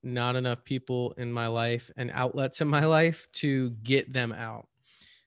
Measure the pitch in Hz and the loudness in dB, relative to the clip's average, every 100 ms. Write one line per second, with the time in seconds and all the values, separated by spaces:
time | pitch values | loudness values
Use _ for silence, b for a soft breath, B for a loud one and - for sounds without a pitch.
0 | 127 123 123 127 127 120 - 131 - 127 | -6 -2 0 2 0 -2 -2 -6 -2 -2
1 | 123 - 120 120 117 113 117 120 - - | -2 -4 -6 -2 -2 0 0 -2 -6 -8
2 | 123 - 127 139 135 - 151 147 156 160 | -6 -2 -2 0 -4 0 2 4 6 6
3 | 170 160 - - 147 135 127 110 113 135 | 4 2 -10 -4 0 0 0 -4 0 0
4 | - 131 117 110 113 113 - _ b b | 2 -4 -4 -4 -8 -10 -16 _ b b
5 | b b | b b